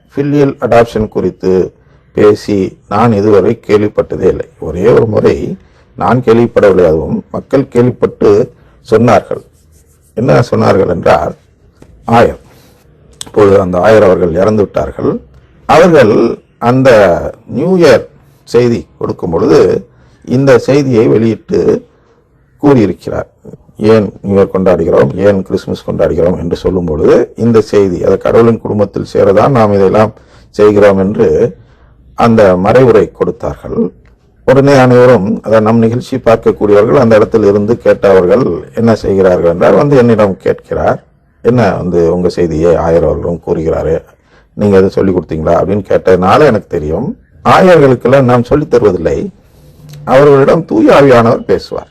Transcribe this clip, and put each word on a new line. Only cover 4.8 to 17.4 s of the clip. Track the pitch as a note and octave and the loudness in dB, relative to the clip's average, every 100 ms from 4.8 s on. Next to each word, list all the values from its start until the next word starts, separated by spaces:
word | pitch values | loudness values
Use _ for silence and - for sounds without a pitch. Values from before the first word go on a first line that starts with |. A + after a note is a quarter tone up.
| A3 | 0
ஒரு | A#3+ A2 | 2 0
முறை | - - - - F#3+ _ _ _ - | 0 -2 -2 -6 -10 _ _ _ -8
நான் | - B2+ | -4 -2
கேள்விப்படவில்லை, | B2 A2+ A#2+ - G#2 F2+ F2 | 0 2 0 0 2 2 2
அதுவும் | E2 E2 A2 - | 0 -4 -8 -8
மக்கள் | - - C3+ C3+ | -12 -4 -4 -2
கேள்விப்பட்டு | A#2+ B2 A#2+ - - A2+ G2+ - - _ _ - | 0 -2 0 -4 0 2 2 0 -8 _ _ -2
சொன்னார்கள். | A#2+ A#2+ - - - - _ _ _ _ _ _ | 0 2 0 -2 -10 -14 _ _ _ _ _ _
என்ன | - A2+ C#3 B2 | -6 -2 0 -2
சொன்னார்கள் | A2 A2 G2 - | -2 0 0 -2
என்றால், | - - - - - _ _ _ _ - _ - | -2 0 -2 -2 -10 _ _ _ _ -20 _ -2
ஆயர், | - - - _ _ _ _ _ _ _ - - | 0 0 -2 _ _ _ _ _ _ _ -20 -8
இப்போது | - G2+ G2 | 0 2 2
அந்த | F#2 F2+ | 0 -2
ஆயர் | F2+ G#2+ | 2 2
அவர்கள் | G2 F2+ F2+ | 2 0 -2
இறந்து | E2 G#2+ G#2+ | -2 -2 -2
விட்டார்கள். | F#2+ - - - B2+ G#3+ - _ _ _ - | -2 -4 -8 -6 -6 -6 -10 _ _ _ 0
அவர்கள் | F#3 F#3+ D#3+ A2 A2+ A#2+ - _ - | 2 4 4 4 2 -2 -4 _ -6
அந்த | A#2 C3 C3 A2 F#2+ E2+ D2+ - | -2 0 2 4 2 0 -6 -14